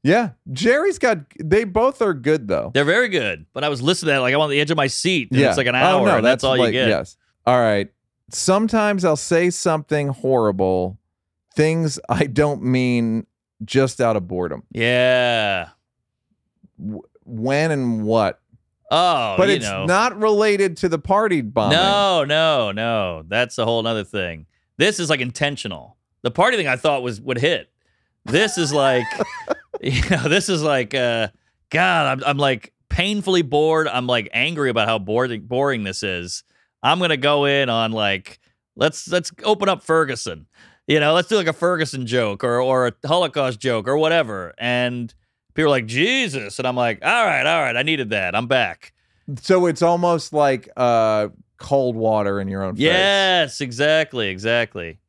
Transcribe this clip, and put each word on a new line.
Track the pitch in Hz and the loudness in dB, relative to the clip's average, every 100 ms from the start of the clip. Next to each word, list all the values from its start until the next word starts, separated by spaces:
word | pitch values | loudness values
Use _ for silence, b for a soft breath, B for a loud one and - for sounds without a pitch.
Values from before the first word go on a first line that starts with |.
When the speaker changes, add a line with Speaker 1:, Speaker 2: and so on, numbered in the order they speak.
Speaker 1:
Yeah. | 139 214 214 - - | 4 2 0 -8 -12
Jerry's | 131 220 277 392 339 | -2 0 2 0 0
got, | 247 190 143 - | 0 0 -6 -12
they | 156 202 | 0 0
both | 226 190 247 - | 2 0 0 0
are | 214 | -2
good, | 151 123 156 104 | 0 0 0 0
though. | 82 58 | -2 0
Speaker 2:
They're | 131 | 0
very | 143 208 247 | 2 2 2
good. | 180 107 80 78 | -2 -2 -6 -10
But | 131 | -6
I | 147 | -4
was | 135 | 0
listening | 135 185 160 | 0 0 0
to | |
that, | 139 | 2
like, | 127 | 2
I'm | 139 | 2
on | 151 | 2
the | 139 | 0
edge | 147 | 0
of | 156 | 0
my | 135 | 0
seat. | - - 180 117 | 0 0 -2 0
And | 127 | 4
Speaker 1:
Yeah. | 135 | 4
Speaker 2:
it's | 101 | 4
like | 123 | 2
an | |
Speaker 1:
Oh, | 123 | 4
Speaker 2:
hour, | 160 190 202 | 4 4 4
Speaker 1:
no, | 135 | 4
Speaker 2:
and | |
that's | 113 127 | 4 2
Speaker 1:
that's | |
Speaker 2:
all | 135 131 | 2 2
you | |
Speaker 1:
like, | 120 | 2
Speaker 2:
get. | 120 120 | 2 2
Speaker 1:
yes. | 87 58 - _ _ - | 0 -2 -14 _ _ 2
All | 123 | 4
right. | 113 104 101 _ _ _ _ | 4 2 -2 _ _ _ _
Sometimes | - - 190 220 226 208 202 | -4 2 2 2 0 0 2
I'll | 175 151 | 0 0
say | - 170 180 | 0 2 2
something | 170 180 156 151 151 143 | 0 -2 -2 -2 -2 -2
horrible, | 131 131 127 107 95 95 92 92 98 _ _ _ _ _ | -4 0 2 2 2 0 0 -2 -8 _ _ _ _ _
things | - 156 165 160 - - | 0 0 2 -2 -4 -4
I | 120 143 | -2 0
don't | 123 147 143 | 0 0 0
mean | 123 127 127 120 117 113 - _ _ _ | -2 0 2 0 0 -4 -6 _ _ _
just | 107 135 135 - | -2 2 2 2
out | 117 107 | 0 0
of | 87 | -2
boredom. | 90 87 65 _ | -4 -4 -6 _
Speaker 2:
Yeah. | - 117 123 127 127 123 117 104 95 82 _ _ _ _ _ _ _ _ _ _ _ | -2 2 4 4 4 2 0 0 -2 -6 _ _ _ _ _ _ _ _ _ _ _
Speaker 1:
W-, | 101 104 - _ | -12 -12 -14 _
when | - 113 120 143 160 | -14 -6 -2 0 0
and | 147 123 110 | 0 -2 -2
what? | 104 113 98 - _ _ _ _ - | 0 2 2 -2 _ _ _ _ -2
Speaker 2:
Oh, | 156 180 151 113 98 | 2 2 2 0 2
Speaker 1:
But | 196 | 2
Speaker 2:
you | 190 | 2
Speaker 1:
it's | 101 | 0
Speaker 2:
know. | 95 | -2
Speaker 1:
not | 160 185 240 202 | 0 2 2 0
related | 214 208 214 202 196 160 | 2 4 2 2 0 0
to | 185 | -2
the | 160 | -2
party | - 196 220 165 | 0 2 2 0
bombing. | 110 117 107 156 | 0 0 2 4
Speaker 2:
No, | 190 202 202 175 | 4 2 2 2
no, | 143 151 160 143 107 | 2 2 2 2 0
no. | 101 113 113 92 82 80 | -2 -2 0 -2 -6 -4
That's | 107 123 - | -2 -2 -2
a | |
whole | 113 117 | 0 0
nother | 110 113 | -2 -4
thing. | 98 104 87 80 80 _ _ - | -6 -6 -6 -10 -18 _ _ 0
This | 180 208 | 0 0
is, | 156 | -2
like, | 147 | -2
intentional. | 127 - 143 143 110 80 60 _ _ _ | -2 -4 -4 -4 -10 -12 -16 _ _ _
The | 123 | -6
party | 117 214 233 | 2 2 2
thing | 147 | -2
I | 127 | 0
thought | 156 139 | 2 0
was, | 123 104 | -2 -6
would | 131 123 | -6 -2
hit. | 147 139 - _ _ _ _ _ | 0 -2 -6 _ _ _ _ _
This | - 147 214 180 | -2 0 0 0
is | 151 | -2
like, | 147 135 127 117 - - - - | 2 2 2 -2 -6 -8 -8 -10
<laughs> | - _ 440 | -10 _ -8
you | - 127 - | -4 -2 0
know, | 160 139 | 0 2
this | 185 - | 0 0
is | 175 | -2
like, | 151 139 117 | 0 -2 -2
uh, | 135 123 113 107 _ _ _ _ | -2 -2 -2 -4 _ _ _ _
God, | 156 185 170 139 131 | 0 2 2 0 0
I'm, | 135 | -2
I'm, | 139 | 0
like, | 143 117 - _ _ | 0 -2 -8 _ _
painfully | - 190 208 190 180 | -2 0 -2 0 0
bored. | 147 147 156 160 156 | 2 2 2 2 0
I'm, | 123 123 | -2 0
like, | 120 101 | -2 -2
angry | 117 143 165 139 | -2 -2 -2 -2
about | 113 107 | 0 0
how | 110 | -2
boring, | 95 113 127 110 | -2 -2 -2 -6
boring | 110 123 139 123 | -6 -2 -2 -2
this | 101 92 | -6 -6
is. | 101 90 87 - _ _ _ _ | -6 -6 -8 -12 _ _ _ _
I'm | 127 170 | 0 0
gonna | 175 147 | 0 0
go | 139 147 | 0 2
in | 143 139 135 | 2 0 0
on, | 113 113 | 0 -2
like, | 110 101 98 - - _ _ _ - | 0 -2 -2 -8 -20 _ _ _ -2
let's, | 151 - - | -2 -2 -4
let's | 175 - - | -4 -4 -6
open | 214 208 196 | 0 0 0
up | 180 | -2
Ferguson. | - 160 147 120 - 80 - b b b - | 0 0 0 -6 -10 -12 -18 b b b -8
You | 151 | -2
know, | 147 | 0
let's | 165 170 | 0 2
do, | 220 | 0
like, | 165 | 0
a | |
Ferguson | 151 170 175 151 135 117 | -2 -2 -2 -4 -6 -4
joke | 123 110 101 | -2 -2 -2
or, | 127 120 | -2 0
or | 127 131 123 | 0 0 0
a | - 143 | -4 -2
Holocaust | 170 165 147 131 113 | 0 0 -2 -4 -2
joke | 131 113 104 | -4 -2 -2
or | 147 | 0
whatever. | 156 165 123 98 87 - | 2 0 0 -6 -12 -8
And | 120 123 123 123 117 _ _ _ _ | -4 -2 -2 -6 -10 _ _ _ _
people | - 156 | 0 2
are | |
like, | 135 110 | 2 0
"Jesus." | 123 190 262 226 135 101 - | -2 0 0 -2 -6 -8 -4
And | 127 | -4
I'm | 127 | 0
like, | 120 104 | -2 0
"All | 147 233 214 | -2 0 2
right, | 143 | 2
all | 139 165 | 0 0
right. | 135 120 | 0 -2
I | |
needed | 147 156 113 | -2 -2 -2
that. | 104 90 101 | -2 -2 -2
I'm | 120 | 0
back." | 131 101 82 - _ _ _ - 135 | 0 0 -6 -20 _ _ _ -14 -12
Speaker 1:
So | - 185 180 | 2 4 4
it's | - | 2
almost | 170 175 175 170 - | 2 2 0 0 -2
like, | 151 143 131 - - | 2 2 2 -6 -2
uh, | 123 117 110 107 107 - - _ | 2 4 2 2 -2 -8 -20 _
cold | - 139 127 113 | -2 0 0 0
water | 110 107 101 101 | 0 0 0 -2
in | 98 | -4
your | 95 | -6
own | 95 107 | -6 0
face. | |
Speaker 2:
Yes, | 151 180 196 196 190 180 147 - | 0 2 2 2 2 0 -2 -6
exactly, | 135 117 147 156 156 127 101 | -10 -2 2 2 0 -4 -4
exactly. | 92 110 117 113 95 85 - | -2 0 0 -2 -8 -12 -14